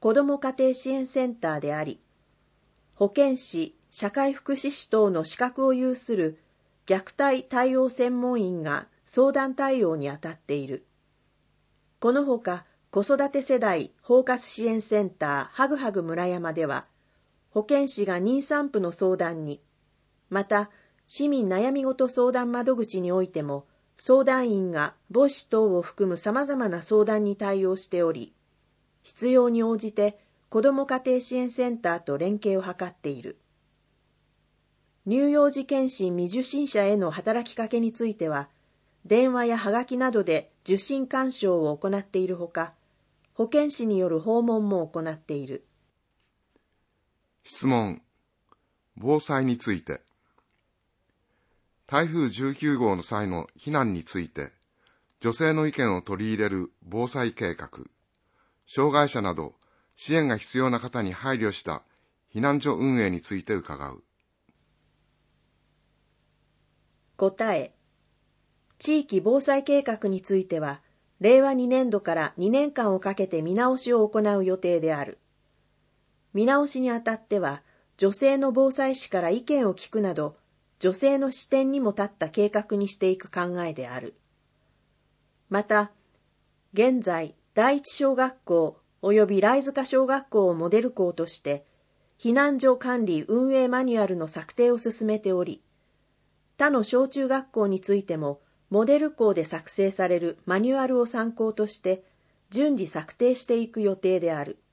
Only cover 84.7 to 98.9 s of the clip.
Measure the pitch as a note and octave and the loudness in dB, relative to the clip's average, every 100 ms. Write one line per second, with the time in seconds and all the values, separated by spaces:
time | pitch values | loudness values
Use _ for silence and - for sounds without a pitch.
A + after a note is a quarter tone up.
84.7 | _ _ _ _ _ _ _ _ G3 G#3 | _ _ _ _ _ _ _ _ -4 2
85.7 | G#3+ G3+ - _ _ _ _ _ _ _ | 2 0 -6 _ _ _ _ _ _ _
86.7 | G3 B3 B3+ G3 E3 D#3 - _ - A#3+ | 2 2 2 0 -4 -6 -12 _ 2 2
87.7 | C#4+ C#4 - C#4 B3+ C4 C4 - E3+ D#3 | 2 -2 -2 0 2 0 -2 0 2 2
88.7 | - _ _ F#3+ G#3+ G#3 G3 G#3 C4+ C4+ | -4 _ _ 2 4 6 4 4 4 2
89.7 | C#4 B3+ C4 C4 C4+ C4+ A3 F#3 E3 E3+ | -4 0 2 4 0 0 2 2 2 2
90.7 | G#3 B3 B3 F3+ E3+ E3 - C#3+ C#3+ - | 2 2 0 -2 0 -8 -6 -6 -6 -6
91.7 | _ _ _ _ _ A#3 B3+ C#4+ C4+ C4 | _ _ _ _ _ 0 4 4 4 4
92.7 | B3+ B3+ B3 A3 D#3 - A#3 C4 C4 B3+ | 2 0 -2 0 -2 0 0 2 2 2
93.7 | B3 C4 A3+ G3 F3+ D#3 E3 D#3+ - A#3+ | 2 0 2 0 -2 -6 -8 -10 2 4
94.7 | A#3+ A#3 A3+ G#3+ G#3+ G#3 F#3 F3+ - _ | 4 -2 -4 -2 -2 0 0 -2 -8 _
95.7 | _ _ _ _ _ _ _ _ - C#4+ | _ _ _ _ _ _ _ _ 0 2
96.7 | C4+ G#3+ B3 C4+ C#4 C4 C4+ C4 - G3+ | 2 2 2 2 0 0 -2 -2 0 0
97.7 | F#3+ F#3+ G3+ G3 D#3+ D3 C#3+ _ _ _ | 0 0 0 0 -4 -4 -6 _ _ _
98.7 | G3+ A3+ | 2 4